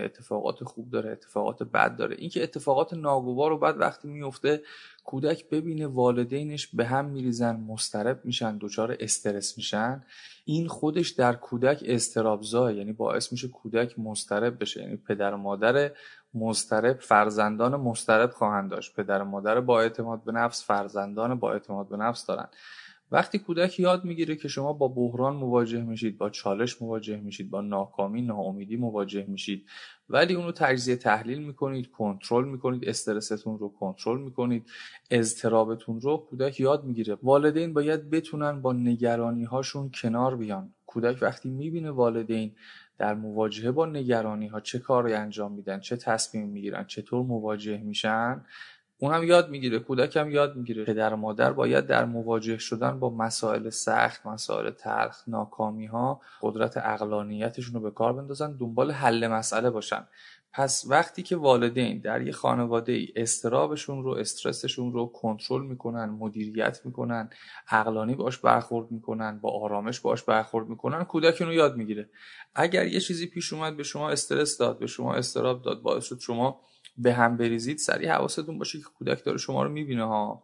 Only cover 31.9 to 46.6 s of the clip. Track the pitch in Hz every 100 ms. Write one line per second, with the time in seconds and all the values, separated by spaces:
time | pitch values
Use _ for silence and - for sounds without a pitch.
31.9 | - 107 98 - 120 135 131 131 127 123
32.9 | 113 - 107 107 107 110 107 104 101 98
33.9 | 92 - 127 139 127 123 120 113 - -
34.9 | - - 123 113 - 117 113 110 113 -
35.9 | 113 131 156 156 127 135 135 131 147 139
36.9 | 117 107 101 127 139 151 156 170 151 147
37.9 | 156 147 160 160 151 147 143 131 123 123
38.9 | 117 120 117 117 117 117 127 135 143 139
39.9 | - 120 117 131 127 107 95 95 - -
40.9 | 120 117 127 110 120 131 131 156 165 156
41.9 | 135 120 113 110 110 107 - - - -
42.9 | - 104 107 107 104 110 107 117 135 160
43.9 | 151 127 117 107 107 107 107 - 123 -
44.9 | 123 120 110 107 104 101 101 98 98 -
45.9 | 120 - 113 - 110 104 101